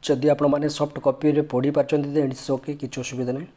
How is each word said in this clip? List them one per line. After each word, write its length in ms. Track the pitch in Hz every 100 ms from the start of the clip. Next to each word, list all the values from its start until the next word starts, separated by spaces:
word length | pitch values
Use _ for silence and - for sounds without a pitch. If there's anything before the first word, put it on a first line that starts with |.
ଯଦି 240 | - 139 147
ଆପଣମାନେ 380 | 143 147 143 147
ସଫ୍ଟ 260 | 147 151 -
କପିରେ 420 | 139 131 151 147
ପଢ଼ି 280 | 151 - 143
ପାରୁଛନ୍ତି, 380 | 151 139 151 143
then 220 | 147 139
it's 160 | 131 -
okay, 240 | 131 - 147
କିଛି 220 | 131 -
ଅସୁବିଧା 300 | 123 123 123
ନାହିଁ। 160 | 135 180